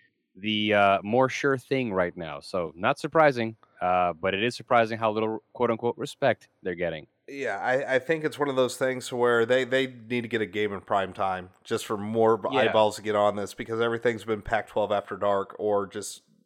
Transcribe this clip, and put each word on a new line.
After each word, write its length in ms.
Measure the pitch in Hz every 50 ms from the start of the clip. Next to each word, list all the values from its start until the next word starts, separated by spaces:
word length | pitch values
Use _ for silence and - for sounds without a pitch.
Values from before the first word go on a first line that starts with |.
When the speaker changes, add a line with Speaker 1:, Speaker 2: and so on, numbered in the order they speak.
| _ _ _ _ _ _ _
Speaker 1:
the, 380 | 92 98 107 107 104 107 104 104
uh, 240 | 104 101 98 98 92
more 260 | 92 104 117 127 131 127
sure 300 | - - - 143 135 123
thing 340 | - - 139 135 127 110
right 240 | 95 92 87 87 -
now. 240 | 90 82 78 73 71
So 320 | - - - 92 85 78 73
not 240 | 85 101 123 143 -
surprising, 580 | - 147 - 165 156 147 127 120 113 113 113 - _ _ _ -
uh, 340 | 90 90 92 90 90 87 82
but 200 | 80 92 95 95
it 80 | 98
is 140 | 110 123 -
surprising 420 | - 120 - 127 117 113 110 113 110
how 120 | 113 110
little 300 | 107 110 110 110 110 - - _
quote 180 | - - 120 117
unquote 260 | 113 - 120 120 - -
respect 500 | 147 - - - 139 123 107 - - _ _ _
they're 120 | - 95 90
getting. 320 | 85 87 82 80 78 - - _ _ _ -
Speaker 2:
Yeah, 320 | 139 139 131 110 98 98
I, 340 | 95 120 127 139 131 120 135
I 40 | 127
think 240 | 127 - 160 156 156
it's 160 | 143 117 135
one 80 | 147 143
of 80 | 131
those 200 | 131 127 120 -
things 360 | - 135 131 127 127 - -
where 340 | 131 120 120 120 120 117 113
they, 160 | 113 127 131
they 240 | 127 117 127 131 131
need 360 | 127 127 120 110 113 123 120
to 60 | 117 110
get 120 | 120 110
a 60 | 107
game 260 | 90 92 104 107 101
in 80 | 101 92
prime 320 | - - 107 98 95 92
time 380 | 90 110 98 95 92 92 90 95 - _
just 240 | _ - 117 104 -
for 100 | - 113
more 400 | 98 104 107 113 113 110 113 117
b-, 120 | 101 92 -
Speaker 1:
Yeah. 120 | 127 127
Speaker 2:
eyeballs 340 | 113 110 - 110 107 107 101
to 60 | 110
get 120 | 101 107 104
on 220 | 104 104 104 101
this 180 | 104 98 95 -
because 260 | - 117 113 113 113
everything's 440 | 117 117 117 113 - 123 113 104 101
been 180 | 113 110 104
Pac-twelve 480 | - - 117 104 - - - 110 104 98
after 260 | 104 101 - - 107
dark 380 | 92 101 104 98 98 98 - -
or 300 | - 104 104 101 101 98
just 360 | 90 - 104 - - - - _ _ _ _ _